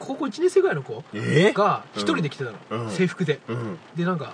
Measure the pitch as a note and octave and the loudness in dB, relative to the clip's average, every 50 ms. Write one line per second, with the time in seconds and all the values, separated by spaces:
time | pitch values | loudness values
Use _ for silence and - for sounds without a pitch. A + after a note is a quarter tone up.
0 | - - C4+ - D#4 C4 - - E4+ F#4 - G4 F4+ F#4 G3 D3 C3+ - A2 - | -10 -8 -6 -4 -4 -6 -2 0 2 2 4 4 4 4 2 0 -4 -8 -10 -12
1 | - - - G#2 A#2 A#2+ B2 D3 F3+ A3 C#4 F#3+ G#3 F#3+ C#3+ - - - - G#2+ | -12 -10 -8 -6 -2 2 4 6 6 6 4 4 2 2 2 0 -4 -8 -8 -4
2 | G2+ G#2 - - E3 C#3+ - - C3+ A#2+ G#2 F#2 - - G#2+ A2+ A#2+ A2 G2+ E3 | -2 0 0 0 0 -2 -4 -6 -8 -8 -10 -12 -12 -8 -6 -6 -4 -4 0 0
3 | F#3 E3+ - - F3+ D3+ C#3+ - - - A#2 A#2+ A#2 G#2+ F#2 D#2+ - - - D#3+ | 0 0 0 0 -2 -2 -2 -2 -4 -6 -6 -4 -4 -6 -8 -10 -12 -10 -6 -2
4 | E3+ F3+ F#3 D#3+ C3 A2 | 0 0 0 -2 -4 -8